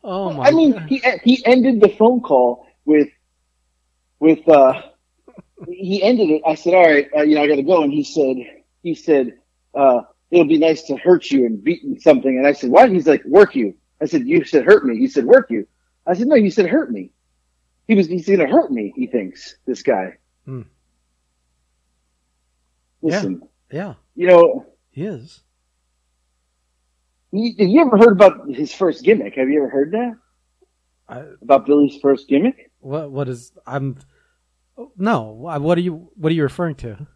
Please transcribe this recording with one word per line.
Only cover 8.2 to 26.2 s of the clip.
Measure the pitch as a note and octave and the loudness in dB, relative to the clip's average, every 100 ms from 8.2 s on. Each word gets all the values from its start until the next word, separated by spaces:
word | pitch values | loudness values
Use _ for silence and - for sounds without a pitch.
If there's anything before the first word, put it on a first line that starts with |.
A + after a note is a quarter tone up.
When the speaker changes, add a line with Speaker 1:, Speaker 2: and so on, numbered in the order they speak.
| C3+ B2+ A#2+ - _ _ | -2 -4 -10 -20 _ _
Speaker 2:
he | F3 | -12
said, | D#3 - C#3+ B2 - _ _ _ | -10 0 0 0 -8 _ _ _
uh, | C#3 C#3 B2 - _ _ | 0 2 2 -4 _ _
"It'll | F3 | 0
be | D#3 D#3+ | 2 2
nice | D#3+ D#3 - | 0 -2 -6
to | C3+ | -6
hurt | F3 F3 - | 0 0 2
you | C#3 A#2+ | -2 -2
and | G#2+ | -2
beat | G2 F3 - - | -6 -6 -8 -2
something." | E3 C#3 C3+ B2+ | 2 2 2 0
And | C#3+ | 0
I | |
said, | C#3+ C3 | 0 2
"What?" | D3+ B3 | 4 4
He's | F#3 D3 | 4 0
like, | C#3+ | 0
"Work | - D#3+ G3+ C3+ | 2 4 4 2
you." | G#2+ - _ _ | -6 -8 _ _
I | |
said, | D3+ D#3 B2 | -6 -4 -2
"You | E3 | -2
said | C#3+ D3+ B2+ | 0 0 4
hurt | G#3 | 4
me." | C3+ A2+ | 2 -4
He | C3 | -2
said, | D3 | -2
"Work | B2 C4+ - | 4 4 4
you." | - - _ _ _ - | -8 -8 _ _ _ -6
I | |
said, | F3+ A#3+ | -4 2
"No, | D4 | 2
you | G3+ | 2
said | G3 F3 | 0 -2
hurt | B3+ D4+ | -2 -4
me." | - F2+ _ _ _ _ _ _ _ - | -10 -12 _ _ _ _ _ _ _ -2
He | |
was, | G#3+ E3 | 0 0
he's | F3+ D#3+ | -4 -2
gonna | G3 C#3 | 0 2
hurt | C#4 D4 | 0 0
me, | B2 G2+ | -6 -8
he | - B2 | -8 -6
thinks, | B2 F#2 - - _ - | -6 -6 -14 -20 _ -10
this | A#2+ | -6
guy. | - G#2+ F#2 - _ _ | -2 -2 -4 -14 _ _
Speaker 1:
Hmm. | - C3 G#2+ _ _ _ _ _ _ _ _ _ _ _ _ _ _ _ _ _ _ _ _ _ _ _ | -18 -18 -18 _ _ _ _ _ _ _ _ _ _ _ _ _ _ _ _ _ _ _ _ _ _ _
Speaker 2:
Listen. | D#3+ F#3 E3 F2+ _ _ _ | -6 -6 -6 -10 _ _ _
Speaker 1:
Yeah. | C#3+ | -14
Yeah. | G3 B2+ _ | -14 -16 _
Speaker 2:
You | - F3+ | -6 4
know. | F3 E3+ C4+ - _ _ | 6 6 2 -12 _ _
Speaker 1:
He | - | -14
is. | F#3 D#3 B2+ _ _ _ _ _ _ _ _ _ | -12 -14 -18 _ _ _ _ _ _ _ _ _